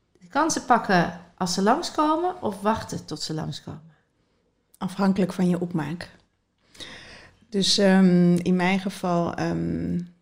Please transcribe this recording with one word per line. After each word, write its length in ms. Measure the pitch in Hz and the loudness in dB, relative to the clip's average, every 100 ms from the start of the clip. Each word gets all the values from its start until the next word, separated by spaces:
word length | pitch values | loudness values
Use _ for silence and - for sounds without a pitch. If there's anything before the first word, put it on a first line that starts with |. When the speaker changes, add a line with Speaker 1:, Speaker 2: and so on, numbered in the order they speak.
| _ _ | _ _
Speaker 1:
De 80 | 180 | -6
kansen 380 | 277 320 - - | -2 -2 -2 2
pakken 560 | 233 - 180 165 - - - | 2 4 2 2 -4 -16 -6
als 160 | 180 | -4
ze 80 | 196 | 0
langskomen 800 | 202 285 349 - 302 320 359 359 | 2 2 -2 0 0 0 -2 -4
of 200 | 214 190 | -6 -4
wachten 440 | 202 226 - 170 - | -2 -2 -6 -10 -10
tot 160 | 160 | -10
ze 120 | - | -8
langskomen? 600 | 160 156 - - 156 160 _ _ _ _ _ _ _ _ _ | -6 -8 -10 -14 -16 -20 _ _ _ _ _ _ _ _ _
Speaker 2:
Afhankelijk 560 | 185 185 196 190 190 | -8 0 0 2 0
van 160 | - 180 | 0 0
je 100 | 175 | 0
opmaak. 500 | 175 156 147 170 - - _ _ _ _ _ - - - - - - _ _ | -2 -4 -4 -8 -12 -20 _ _ _ _ _ -20 -20 -18 -20 -20 -20 _ _
Dus, 280 | 202 190 - | -2 2 4
ehm, 580 | 196 190 190 180 175 175 | 6 6 6 6 6 4
in 200 | 180 180 | 2 0
mijn 240 | 180 196 | 2 0
geval, 540 | 196 - 185 170 170 | -4 -6 -2 -2 -2
ehm, 680 | - 165 170 170 165 170 175 175 _ | -4 -4 -4 -4 -4 -4 -6 -8 _